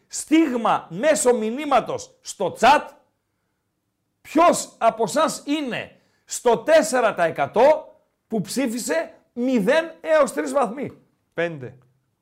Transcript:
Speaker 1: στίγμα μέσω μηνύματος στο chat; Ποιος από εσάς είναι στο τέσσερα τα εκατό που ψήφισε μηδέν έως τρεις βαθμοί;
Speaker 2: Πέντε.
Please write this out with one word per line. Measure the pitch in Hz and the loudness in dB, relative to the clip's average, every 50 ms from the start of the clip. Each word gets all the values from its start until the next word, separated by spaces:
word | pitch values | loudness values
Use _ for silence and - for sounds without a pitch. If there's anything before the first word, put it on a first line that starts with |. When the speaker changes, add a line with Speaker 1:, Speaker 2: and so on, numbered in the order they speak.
| _ | _
Speaker 1:
στίγμα | _ - - - - 302 320 330 277 247 240 220 208 165 135 - - | _ -12 -12 -2 2 2 4 4 2 0 -2 0 0 0 0 -2 -6
μέσω | 165 180 247 311 294 214 - 254 240 | -8 -2 0 0 2 2 2 2 2
μηνύματος | 226 220 220 226 277 311 294 269 233 - - 139 120 - - _ _ | 2 0 -4 -6 -6 -4 0 0 0 0 0 -4 -8 -10 -14 _ _
στο | _ - - - 196 170 - - | _ -16 -8 -6 -6 -6 -2 2
chat; | - 240 285 294 - - - _ _ _ _ _ _ _ _ _ _ _ _ _ _ _ _ _ _ _ _ _ _ _ _ _ | 4 4 4 4 2 -4 -12 _ _ _ _ _ _ _ _ _ _ _ _ _ _ _ _ _ _ _ _ _ _ _ _ _
Ποιος | _ - - 302 339 339 269 - - - - - | _ -4 0 2 4 4 4 2 -2 -10 -8 -2
από | 214 233 226 226 226 | -2 0 0 0 -2
εσάς | 180 - 285 320 277 - - - | -2 0 0 0 0 -2 -6 -6
είναι | - 294 320 294 254 202 143 104 82 - _ _ _ _ _ _ | -4 -4 -4 -4 -6 -6 -8 -8 -10 -14 _ _ _ _ _ _
στο | - - - - 240 226 | -12 -12 -2 0 2 2
τέσσερα | 226 220 - 311 320 277 - 247 254 240 208 - | 2 2 4 4 4 4 2 0 0 0 0 0
τα | - 175 | 0 -2
εκατό | 160 - - 143 139 - 208 240 285 311 - - - - _ _ _ _ _ _ _ | -2 -2 -2 -4 -2 2 4 4 6 4 2 -2 -10 -20 _ _ _ _ _ _ _
που | - 220 | -6 -6
ψήφισε | 180 - - 233 277 240 214 247 202 - 302 320 320 - - _ _ _ _ | -6 -4 -4 -4 -4 -4 -4 -6 -6 -4 -4 -4 -4 -6 -10 _ _ _ _
μηδέν | 240 240 262 262 240 180 202 285 320 330 330 - - | -6 -2 0 0 0 2 2 2 0 0 -4 -8 -10
έως | - 311 311 311 285 - - | -4 0 2 2 2 2 -2
τρεις | 285 302 277 254 | -4 -6 -4 -2
βαθμοί; | 285 254 202 220 294 247 147 - - _ _ _ _ _ _ _ | -2 -2 -2 -4 -8 -10 -12 -12 -16 _ _ _ _ _ _ _
Speaker 2:
Πέντε. | - 170 170 165 143 127 113 - _ _ _ _ _ _ _ _ _ | -6 -6 -6 -6 -10 -14 -16 -18 _ _ _ _ _ _ _ _ _